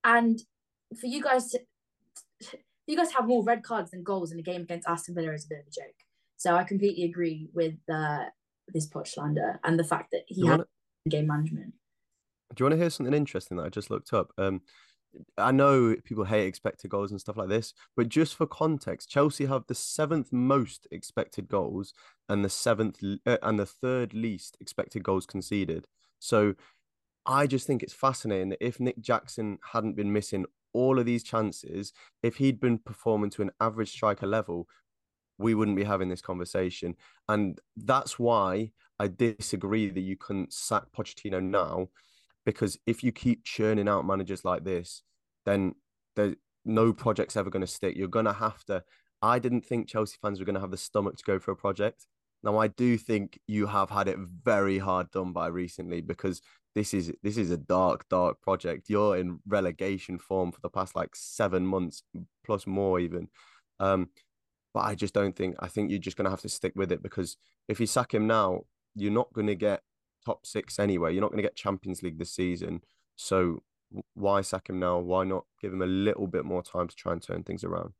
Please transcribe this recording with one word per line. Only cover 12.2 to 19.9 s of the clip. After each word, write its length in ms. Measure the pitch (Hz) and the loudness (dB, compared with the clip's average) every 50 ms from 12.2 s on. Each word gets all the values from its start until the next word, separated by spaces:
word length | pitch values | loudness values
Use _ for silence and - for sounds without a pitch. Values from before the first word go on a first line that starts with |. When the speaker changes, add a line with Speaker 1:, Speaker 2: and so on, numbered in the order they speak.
| _ _ _ _ _ _ - | _ _ _ _ _ _ -2
Speaker 2:
Do 100 | - 127 | 0 2
you 20 | |
wanna 100 | 139 156 | 4 4
hear 140 | 160 175 165 | 4 2 2
something 240 | - - 139 123 143 | 0 -2 0 2 2
interesting 440 | 151 147 - - 98 - - 92 | 2 2 0 -4 -8 -6 -4 -6
that 80 | 87 78 | -4 -4
I 40 | 87 | -4
just 200 | - 107 101 - | -6 -6 -6 -6
looked 240 | 107 101 - - - | -8 -8 -4 0 0
up? 180 | 104 90 - _ | 0 0 0 _
Um, 240 | - 98 95 95 92 _ _ _ _ _ _ _ _ _ _ _ - - _ _ | -2 0 0 0 -2 _ _ _ _ _ _ _ _ _ _ _ -20 -20 _ _
I 140 | - 101 123 | 0 2 4
know 440 | 131 135 139 143 139 131 123 113 110 - - | 6 6 6 8 8 8 6 6 4 2 -2
people 220 | - 110 107 98 | -6 -4 -2 0
hate 220 | 95 110 107 101 | 2 2 2 2
expected 440 | 95 90 - _ 107 - - - 95 | 2 -4 -4 _ -6 -6 -6 -10 -4
goals 200 | - 101 101 98 | -4 -2 -2 -4
and 80 | 104 95 | -6 -8
stuff 180 | - - 104 | -8 -8 -6
like 120 | 107 98 95 | -6 -2 0
this, 240 | 104 113 113 - - _ - _ _ | 0 0 0 -4 -14 _ -20 _ _
but 140 | - 117 117 | 0 0 2
just 260 | - 156 160 147 - | 4 2 2 2 2
for 100 | - 165 | -4 -4
context, 640 | - - - 156 160 156 139 - - 92 - - _ | -4 0 0 0 0 0 0 -2 -6 -8 -8 -10 _
Chelsea 360 | - 143 143 151 - - 143 | 2 4 4 4 2 0 -2
have 200 | 131 135 127 110 | 0 0 -2 -2
the 60 | _ 123 | _ -6
seventh 600 | - - - | -6 -6 -6